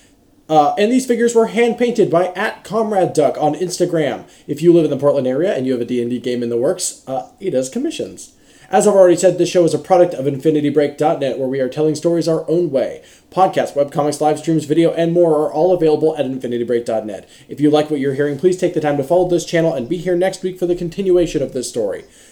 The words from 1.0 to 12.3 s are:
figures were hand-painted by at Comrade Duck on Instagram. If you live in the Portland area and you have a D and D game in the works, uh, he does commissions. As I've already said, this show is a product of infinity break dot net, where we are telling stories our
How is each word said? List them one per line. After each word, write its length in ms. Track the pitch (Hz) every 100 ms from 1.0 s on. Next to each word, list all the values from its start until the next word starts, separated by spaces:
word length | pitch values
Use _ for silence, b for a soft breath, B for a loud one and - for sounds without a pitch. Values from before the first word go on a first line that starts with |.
| 254
figures 260 | 233 233
were 140 | 226 214
hand-painted 640 | 202 240 233 240 220 151
by 160 | 160 180
at 300 | 185 220 - -
Comrade 480 | 214 214 196 156
Duck 220 | 156 135 -
on 160 | 190 202
Instagram. 720 | 180 - 175 165 139 104 - b b
If 160 | 147
you 100 | 170
live 100 | 170
in 80 | 151
the 60 | 131
Portland 280 | 143 139 127
area 300 | 131 175 131
and 100 | 127
you 60 |
have 100 | 123
a 40 | 120
D 160 | 123
and 80 | 120
D 80 | 120
game 240 | 123 123
in 60 | 117
the 80 | 117
works, 460 | 131 180 - - -
uh, 220 | 135 - _
he 100 | 190
does 200 | 131 131
commissions. 640 | 233 311 - 95 95 - b b b b
As 160 | 190 208
I've 80 | 196
already 200 | 180 170
said, 220 | 185 170
this 120 | 165
show 140 | 180
is 120 | 165 147
a 40 |
product 360 | - 180 175 -
of 100 | 139
infinity 440 | 139 160 151 147
break 260 | 151 143 -
dot 220 | 143 139
net, 180 | 135 127
where 100 | 131
we 120 | 135
are 100 | 127
telling 240 | 151 156
stories 340 | 147 170 170
our 220 | 156